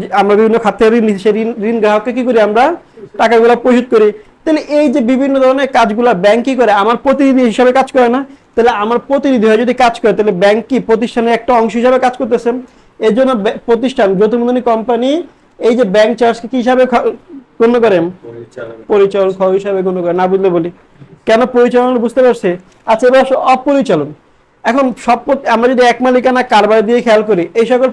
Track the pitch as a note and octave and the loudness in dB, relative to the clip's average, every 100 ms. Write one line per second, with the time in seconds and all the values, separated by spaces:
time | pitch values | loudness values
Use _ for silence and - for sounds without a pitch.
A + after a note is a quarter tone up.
0 | F#3 G3+ G3 G#3 A3 A3+ A3 G3 A3 A#3 | -2 -2 2 2 2 0 -2 0 2 2
1 | A3 F#3+ G#3+ G#3 A3+ A#3+ G#3 A#3 G#3 G#3+ | 0 0 -2 -2 -4 -4 -4 -2 0 0
2 | G#3+ A#3+ B3 A3+ G#3 G#3+ C#4 E4+ - - | -2 -4 -2 0 0 0 0 -2 -12 -20
3 | - - A3+ A#3 A#3 A#3+ B3+ B3 B3 A3+ | -16 -4 0 2 2 2 2 0 2 2
4 | G#3+ G#3 - _ E4 D#4 - D4 D4+ C#4 | 2 0 -12 _ -4 -4 -2 0 0 0
5 | A3+ B3+ C#4 C4+ C4 C4+ C4+ B3+ A3+ G#3+ | 0 0 0 0 0 0 -2 0 0 0
6 | A#3+ F#3+ G3+ A3+ B3 B3+ A3+ G3+ G3+ A#3 | 0 2 2 2 0 0 0 2 0 0
7 | C4+ C4+ C4+ C4 B3 G3+ B3+ B3+ B3+ C4 | 0 0 2 2 2 2 2 2 0 0
8 | A#3+ B3+ C4+ - _ - A#3 G#3+ G#3 A#3+ | 0 0 -6 -14 _ 0 0 0 -2 -4
9 | - C#4 C#4+ B3+ A3 G#3+ A#3+ B3 A#3+ - | -2 -2 0 0 2 2 0 0 0 2
10 | A3 G3+ G#3+ F3+ G3+ A3 A3 B3+ G3+ A3 | 0 0 0 0 0 0 -2 -4 0 -2
11 | A#3+ B3 A#3 A3+ - A#3+ A3+ A#3 B3 B3+ | -2 -2 -2 -2 0 0 0 0 0 2
12 | B3+ B3 A#3+ A#3+ A#3 B3+ B3+ _ _ - | 0 -2 -4 -2 -2 -6 -10 _ _ -4
13 | A3 A3 C4 A#3+ G3+ C4 - A#3 B3+ - | -2 0 0 0 -4 -6 -2 -2 -2 0
14 | G3+ F#3+ G#3 A#3+ A#3+ B3 A#3+ A3 A3 A#3 | 0 2 0 0 -2 -2 -2 -2 -2 -2
15 | B3+ D#4+ E4+ _ _ - A3+ A#3+ G3+ G#3 | -2 -2 -6 _ _ -4 -2 0 0 2
16 | A3 A3 A#3 A3 A3+ B3+ A#3+ B3+ B3+ A#3+ | 0 0 -2 -2 -6 -4 0 0 2 0
17 | A3+ A3+ - C#4 - - A#3 A#3+ A3+ F3+ | -2 -6 -14 -20 -20 -2 0 2 2 0
18 | E3+ F#3 A#2 A#2 A#2+ - A2+ A2+ - G#3 | -2 -8 -18 -20 -18 -16 -16 -16 -2 0
19 | G3 G3+ F#3+ F#3+ F#3 F#3+ G3+ F#3+ F#3 F#3 | 2 0 -2 0 -2 -2 -2 -4 -2 -4
20 | F3 F3 F#3 F#3+ F#3+ E3+ F3 - _ _ | -4 -2 0 0 0 0 -4 -10 _ _
21 | - - - A3+ B3+ B3 A#3+ B3 B3 B3 | -20 -12 0 0 2 2 2 2 0 0
22 | A3+ C4 B3+ A#3+ F#3+ F3 - _ - A3 | -2 0 0 0 -4 -6 -10 _ -4 0
23 | B3 C4 C4 B3+ B3+ B3+ C#4+ C#4 A3 E3 | 4 2 2 0 0 0 2 0 0 -2
24 | D3 D3+ _ _ _ _ A3+ C4 C4 - | -2 -10 _ _ _ _ -4 -2 -2 -4
25 | - A#3+ C#4+ C#4 - A3+ B3 B3+ A#3+ A#3 | -2 -2 0 -2 0 0 2 2 2 2
26 | B3+ B3+ B3+ B3+ B3 G#3+ G#3 A3 G#3+ A#3+ | 0 2 2 0 2 0 2 2 2 0
27 | A#3+ G#3+ G#3+ F#3 E3+ A3+ A3+ B3 B3+ | 2 0 2 -2 -2 -2 0 0 0